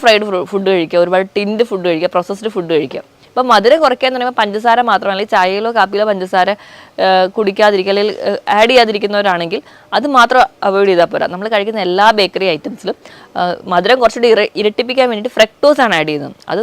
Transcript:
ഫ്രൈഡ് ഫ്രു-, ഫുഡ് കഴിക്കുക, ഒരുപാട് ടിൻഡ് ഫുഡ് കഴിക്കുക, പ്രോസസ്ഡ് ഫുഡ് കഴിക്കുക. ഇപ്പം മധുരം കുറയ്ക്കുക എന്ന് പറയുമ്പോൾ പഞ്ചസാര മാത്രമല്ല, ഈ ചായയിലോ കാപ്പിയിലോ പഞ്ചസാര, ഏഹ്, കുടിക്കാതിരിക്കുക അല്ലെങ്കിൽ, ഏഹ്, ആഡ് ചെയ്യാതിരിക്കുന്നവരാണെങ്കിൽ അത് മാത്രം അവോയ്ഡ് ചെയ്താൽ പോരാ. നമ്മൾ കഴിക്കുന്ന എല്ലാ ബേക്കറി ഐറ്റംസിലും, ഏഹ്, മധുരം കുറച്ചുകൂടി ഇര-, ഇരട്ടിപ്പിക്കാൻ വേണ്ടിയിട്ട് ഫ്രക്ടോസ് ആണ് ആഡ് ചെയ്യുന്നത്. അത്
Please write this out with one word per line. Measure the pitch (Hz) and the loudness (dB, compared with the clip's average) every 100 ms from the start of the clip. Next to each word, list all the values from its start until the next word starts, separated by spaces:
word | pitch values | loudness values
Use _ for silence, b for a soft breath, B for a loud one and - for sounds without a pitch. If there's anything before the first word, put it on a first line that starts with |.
ഫ്രൈഡ് | 247 208 214 | 4 2 0
ഫ്രു-, | 185 143 | -4 -4
ഫുഡ് | 202 190 | -2 0
കഴിക്കുക, | 190 160 175 175 | 0 0 0 2
ഒരുപാട് | 185 190 - | 0 -2 -4
ടിൻഡ് | 202 214 233 | -4 -6 -6
ഫുഡ് | 196 175 | -4 -2
കഴിക്കുക, | 160 180 | -2 -2
പ്രോസസ്ഡ് | 180 175 202 214 202 | -4 -4 -8 -8 -8
ഫുഡ് | 170 160 | -2 -2
കഴിക്കുക. | 135 - - _ b | -2 -10 -16 _ b
ഇപ്പം | - 254 | -6 2
മധുരം | 220 214 320 | 2 4 4
കുറയ്ക്കുക | 294 254 262 | 2 0 -2
എന്ന് | 254 | -2
പറയുമ്പോൾ | 247 247 | -4 -2
പഞ്ചസാര | 214 208 233 233 240 | -2 -2 0 2 2
മാത്രമല്ല, | 196 202 190 214 | 0 0 -4 -2
ഈ | |
ചായയിലോ | 214 185 196 226 226 | 0 0 0 -2 0
കാപ്പിയിലോ | 190 202 214 | 0 0 -2
പഞ്ചസാര, | 196 185 190 185 208 B B B - 190 | -2 -2 0 0 -2 B B B -2 2
ഏഹ്, | 185 185 208 | 2 2 0
കുടിക്കാതിരിക്കുക | 214 196 214 202 190 | -4 2 2 2 0
അല്ലെങ്കിൽ, | 196 214 - 202 | 0 -2 -2 -4
ഏഹ്, | 202 - 208 | -4 -2 2
ആഡ് | 226 | 4
ചെയ്യാതിരിക്കുന്നവരാണെങ്കിൽ | 254 220 214 202 202 202 175 170 185 - B B 214 | 4 2 0 -2 -2 -2 -2 -4 -8 -10 B B -4
അത് | 285 262 | 0 2
മാത്രം | 233 254 226 - 202 | 4 4 2 0 -2
അവോയ്ഡ് | 196 196 | 0 2
ചെയ്താൽ | 175 170 | 2 0
പോരാ. | - 165 | 0 -4
നമ്മൾ | 175 214 | -6 -4
കഴിക്കുന്ന | 214 202 220 180 | -2 -2 -4 -2
എല്ലാ | 180 214 214 | 2 2 4
ബേക്കറി | 185 175 190 156 | 0 0 -2 -2
ഐറ്റംസിലും, | - 226 190 - B B B - | -6 -10 -10 -10 B B B -4
ഏഹ്, | 180 - 190 | -4 -4 -2
മധുരം | 180 190 254 | 0 2 2
കുറച്ചുകൂടി | 226 233 233 | 2 2 2
ഇര-, | 220 208 - | 2 0 -2
ഇരട്ടിപ്പിക്കാൻ | 208 208 247 262 254 | -2 -2 -4 0 0
വേണ്ടിയിട്ട് | 214 240 - | -2 -6 0
ഫ്രക്ടോസ് | 214 _ 285 285 240 | 0 _ 2 2 2
ആണ് | 170 | 0
ആഡ് | 156 | -2
ചെയ്യുന്നത്. | 151 139 - - | -4 -8 -14 -8
അത് | 180 | -6